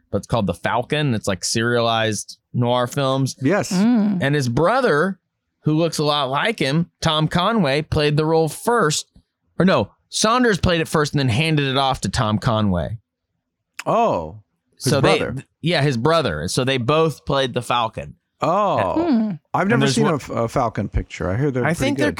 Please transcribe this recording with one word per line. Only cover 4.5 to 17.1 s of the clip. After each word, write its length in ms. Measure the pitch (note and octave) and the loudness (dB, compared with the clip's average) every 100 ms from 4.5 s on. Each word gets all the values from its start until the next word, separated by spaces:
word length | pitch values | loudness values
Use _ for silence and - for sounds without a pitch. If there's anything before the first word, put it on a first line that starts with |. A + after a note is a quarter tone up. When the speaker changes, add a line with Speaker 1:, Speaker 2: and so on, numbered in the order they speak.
| A#2+ E3 B3 B3 D3 F3+ G3 _ _ _ _ | 0 2 2 2 2 0 -4 _ _ _ _
Speaker 1:
who 140 | - | -2
looks 240 | D#3 E3 - | 0 0 0
a 60 | |
lot 260 | D3+ D3 C3+ | 0 0 0
like 280 | C#3 F#3 A#3 | 0 -2 0
him, 320 | C#3+ D3+ E3+ _ | 0 0 -2 _
Tom 280 | E3 D#3 D3+ | -2 0 0
Conway, 540 | F3 F3+ A3+ D#3 C#3 | 0 0 2 0 0
played 340 | D#3 D#3 D3 D3+ | -2 0 2 2
the 80 | |
role 240 | D#3 D#3+ D#3+ | 2 2 2
first. 580 | - - A#3+ D#3 D3+ - - _ _ _ - | -2 0 2 2 0 -6 -14 _ _ _ 0
Or 60 | |
no, 280 | F3 D#3 G2+ _ _ | 2 2 0 _ _
Saunders 480 | - G#3+ A#3+ A#3+ F#3+ | -2 2 4 2 2
played 220 | - E3+ | 2 0
it 80 | D#3 | 0
first 240 | E3 D3+ | 0 0
and 80 | D3+ | 0
then 80 | C3 | 0
handed 380 | A2 D#3+ D#3 C#3 | 2 2 2 2
it 100 | C3 | 0
off 240 | C#3 C3+ | 0 0
to 80 | - | -2
Tom 300 | - A2 G#2 | -2 0 0
Conway. 580 | - A2 G#2 F2+ C2+ G#2+ _ _ _ _ _ _ _ - | 0 0 2 0 -2 -8 _ _ _ _ _ _ _ -10
Speaker 2:
Oh, 580 | - F#3+ A3+ G#2+ D#2+ G#2+ - _ _ _ | -2 0 0 0 -4 -12 -20 _ _ _
his 80 | - | -2
Speaker 1:
So 100 | C#3 | 2
Speaker 2:
brother. 300 | C3+ - - | 2 2 -2
Speaker 1:
they, 100 | B2+ - _ | -6 -10 _
yeah, 220 | D#3 E3+ | -2 0
his 160 | C#3+ B2 | 2 2
brother. 500 | B2+ E3 C3 D2+ E2 | 2 2 2 -2 -2
So 160 | - | -2
they 140 | B2+ C3+ | 0 0
both 480 | A#2 D3+ D#3+ | 0 2 0